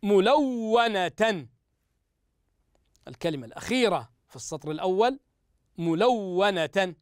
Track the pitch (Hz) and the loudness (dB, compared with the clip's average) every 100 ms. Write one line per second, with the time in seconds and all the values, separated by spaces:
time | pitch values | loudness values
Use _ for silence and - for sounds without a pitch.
0 | 202 202 196 294 277 240 226 226 233 208 | 4 4 6 4 2 -2 0 2 2 2
1 | 175 - 220 196 123 _ _ _ _ _ | -2 0 0 0 -8 _ _ _ _ _
2 | _ _ _ _ _ _ _ _ _ _ | _ _ _ _ _ _ _ _ _ _
3 | - 131 170 151 113 - - 247 233 170 | -20 -8 -6 -6 -10 -14 -4 0 2 0
4 | 117 _ _ 131 - 156 - 156 185 185 | -6 _ _ -18 -12 -12 -10 -6 -2 2
5 | 233 269 _ _ _ _ _ - 170 165 | 2 0 _ _ _ _ _ -8 -4 2
6 | 226 240 196 180 202 190 156 196 185 165 | 2 0 -2 0 0 0 -2 -2 -4 -6